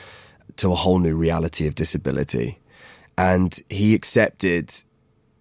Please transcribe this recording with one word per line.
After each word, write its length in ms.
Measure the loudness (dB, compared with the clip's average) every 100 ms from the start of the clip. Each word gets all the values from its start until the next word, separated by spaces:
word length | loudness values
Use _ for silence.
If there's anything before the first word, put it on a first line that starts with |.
| -20 -20 -20 _ -14 -4
to 160 | -2
a 20 |
whole 240 | 0 2 2
new 160 | 2
reality 520 | 0 0 0 -2 -2 -4
of 80 |
disability. 840 | -2 -4 -2 -4 -4 -4 -4 -4 -8 _ -20 -20 -20 _ -2
And 420 | 2 2 0 -2 -8
he 260 | 0 2
accepted 800 | 2 2 2 2 0 0 0 -2 -10 -16 _ _ _ _ _